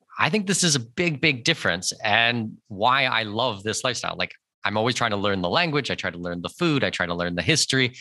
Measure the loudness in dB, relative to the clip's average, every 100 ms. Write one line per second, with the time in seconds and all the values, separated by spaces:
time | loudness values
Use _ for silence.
0 | _ -2 0 0 0 2 2 2 -2 -2
1 | -2 2 0 2 0 0 0 0 -2 -4
2 | 2 4 4 2 -2 -8 -14 -2 2 2
3 | 2 0 -2 -2 -2 -2 -4 -2 -2 -2
4 | -4 -4 -6 -6 _ _ -2 0 0 0
5 | 0 0 0 0 0 0 0 0 -2 -4
6 | -4 -6 -6 -6 -6 -2 0 2 0 0
7 | -2 -2 -2 0 2 2 2 2 0 -2